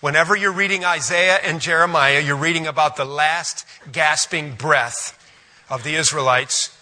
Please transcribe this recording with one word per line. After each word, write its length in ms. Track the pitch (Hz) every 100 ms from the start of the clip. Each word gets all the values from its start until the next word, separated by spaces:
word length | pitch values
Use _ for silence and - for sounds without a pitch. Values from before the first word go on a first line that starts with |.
Whenever 340 | 147 151 170 202
you're 160 | 196
reading 320 | 185 196 190
Isaiah 540 | 180 170 139 175 185 190
and 180 | 185 160
Jeremiah, 600 | 143 165 175 165 139 139
you're 140 | 147 143
reading 300 | 160 165 160
about 320 | 147 151 147
the 80 | 135
last 580 | 143 151 165 160 - - - -
gasping 640 | 139 156 151 - 170 151 120
breath 580 | 151 143 117 - - - - - _ _ _
of 140 | 131
the 100 | 131
Israelites 840 | 156 156 147 131 127 135 - - -